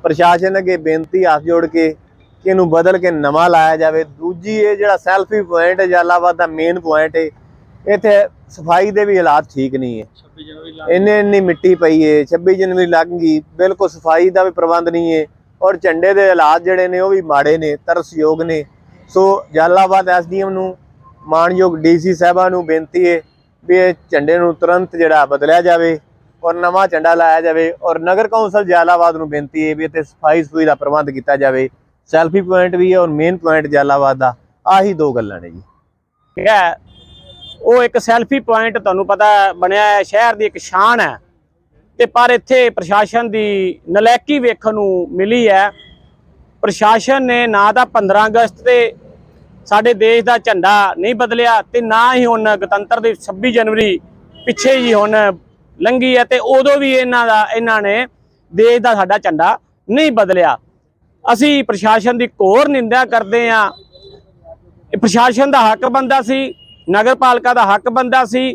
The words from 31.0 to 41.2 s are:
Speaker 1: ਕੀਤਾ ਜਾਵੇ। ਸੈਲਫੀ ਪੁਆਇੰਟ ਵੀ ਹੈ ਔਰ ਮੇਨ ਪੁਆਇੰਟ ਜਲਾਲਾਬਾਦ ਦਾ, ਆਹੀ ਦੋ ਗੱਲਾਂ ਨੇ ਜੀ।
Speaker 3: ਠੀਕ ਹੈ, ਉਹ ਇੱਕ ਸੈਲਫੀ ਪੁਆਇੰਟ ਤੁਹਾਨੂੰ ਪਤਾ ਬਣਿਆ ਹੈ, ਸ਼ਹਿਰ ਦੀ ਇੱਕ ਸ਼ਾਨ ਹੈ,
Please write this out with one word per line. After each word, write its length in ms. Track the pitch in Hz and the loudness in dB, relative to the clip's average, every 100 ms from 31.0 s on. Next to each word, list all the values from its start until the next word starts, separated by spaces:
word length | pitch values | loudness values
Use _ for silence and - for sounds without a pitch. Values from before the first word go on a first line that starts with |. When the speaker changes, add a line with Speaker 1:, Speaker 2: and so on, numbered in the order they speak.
| 143 | -4
Speaker 1:
ਕੀਤਾ 260 | 135 127 139 | -6 -4 0
ਜਾਵੇ। 320 | 135 131 131 _ _ _ _ | 0 0 -4 _ _ _ _
ਸੈਲਫੀ 300 | 160 165 190 | 0 0 -2
ਪੁਆਇੰਟ 320 | 180 185 180 180 | 0 0 0 0
ਵੀ 160 | 185 | 2
ਹੈ 60 | 185 | 2
ਔਰ 100 | 175 | 0
ਮੇਨ 260 | 151 165 180 | 0 -2 -2
ਪੁਆਇੰਟ 300 | 160 156 151 | 0 -2 0
ਜਲਾਲਾਬਾਦ 500 | 147 143 139 139 131 | 0 2 2 0 0
ਦਾ, 160 | 127 120 _ _ - | -2 -4 _ _ 0
ਆਹੀ 280 | 190 202 | 2 2
ਦੋ 180 | 165 147 | -2 -2
ਗੱਲਾਂ 280 | 120 104 92 | -2 -6 -12
ਨੇ 100 | 85 | -16
ਜੀ। 100 | 85 - _ _ _ _ _ _ - | -20 -20 _ _ _ _ _ _ -4
Speaker 3:
ਠੀਕ 120 | 202 | 0
ਹੈ, 260 | 208 175 - _ - - - - - - - | 0 0 -4 _ -20 -20 -20 -20 -20 -20 -6
ਉਹ 220 | - 240 | 0 2
ਇੱਕ 160 | 240 240 | 0 -2
ਸੈਲਫੀ 420 | 214 233 226 277 | 0 -2 0 -4
ਪੁਆਇੰਟ 380 | 233 220 226 214 | -2 -2 -2 -4
ਤੁਹਾਨੂੰ 280 | 202 190 190 | -4 -2 -2
ਪਤਾ 460 | 196 208 208 196 | 0 2 4 0
ਬਣਿਆ 320 | 175 180 202 | -2 -2 0
ਹੈ, 180 | 208 208 | 2 0
ਸ਼ਹਿਰ 320 | 185 208 233 | 0 0 0
ਦੀ 120 | 214 214 | 0 -6
ਇੱਕ 120 | - | -6
ਸ਼ਾਨ 400 | - 185 214 233 | -6 0 2 2
ਹੈ, 160 | 170 113 | -2 -6